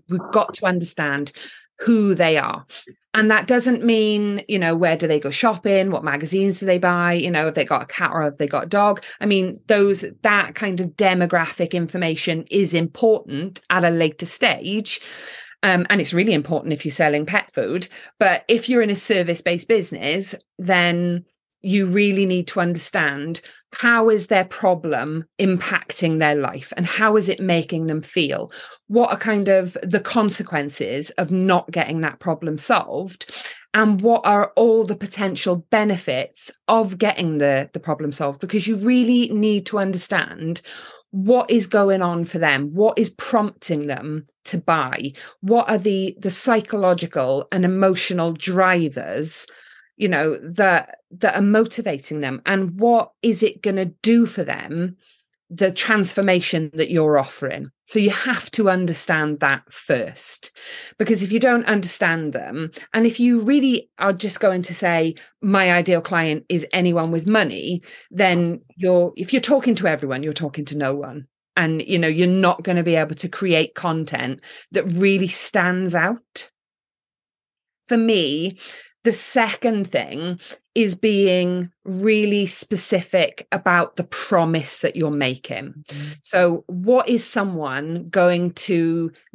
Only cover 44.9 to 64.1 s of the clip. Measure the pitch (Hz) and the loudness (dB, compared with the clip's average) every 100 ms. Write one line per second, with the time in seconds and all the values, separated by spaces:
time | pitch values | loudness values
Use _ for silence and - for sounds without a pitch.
44.9 | - 139 - - - 190 233 - 214 208 | -4 -8 -12 -20 -8 2 2 2 0 0
45.9 | 190 190 - 190 - - 226 214 208 185 | 0 -2 -4 -4 0 2 0 0 0 2
46.9 | 175 165 156 127 135 - 185 180 185 190 | 0 -2 -2 0 -2 -2 0 0 2 2
47.9 | 185 - 180 165 160 - 180 185 180 156 | 2 -2 -2 -2 -4 -4 0 2 2 -2
48.9 | 131 76 110 160 - - - - - _ | -6 -8 -8 -6 -6 -8 -14 -20 -20 _
49.9 | - 202 151 156 139 156 175 190 170 - | -4 -2 0 0 -2 -6 0 4 2 0
50.9 | - _ 180 208 190 202 214 226 - 214 | -20 _ -2 0 2 2 4 2 -2 -6
51.9 | 139 - 151 135 135 - 196 185 185 233 | -6 -6 -6 -6 -4 -2 0 -2 0 2
52.9 | 233 - - 233 196 208 - 208 190 180 | 2 0 -2 0 2 0 -2 -4 -2 -4
53.9 | - 220 233 233 - 147 - - 165 180 | -2 2 4 4 -2 -6 -6 -8 -6 -6
54.9 | 180 _ _ _ _ - 175 190 190 - | -8 _ _ _ _ -12 -2 0 0 0
55.9 | 214 190 - 196 180 - 165 156 160 156 | 2 2 0 2 2 2 -2 -4 -4 0
56.9 | 165 151 143 135 - 131 - 139 _ - | 2 4 2 0 -6 -8 -8 -12 _ -2
57.9 | 214 202 - 254 208 - - 196 185 175 | 2 2 0 -4 -4 -4 0 2 2 0
58.9 | 160 - 156 151 147 143 135 _ - - | -2 -2 0 0 0 0 0 _ -12 -2
59.9 | 127 98 - - - - - - - - | -2 -2 -10 -12 -12 -14 -18 -18 -16 -14
60.9 | - 220 208 190 220 247 240 233 208 180 | -6 0 0 0 2 2 2 2 -2 -2
61.9 | - 175 165 151 131 69 139 160 - - | -2 0 0 -4 -6 -8 -8 -10 -12 -6
62.9 | 220 226 226 240 233 220 285 262 240 - | 0 0 2 2 2 2 2 2 0 -4
63.9 | - 196 | -4 -2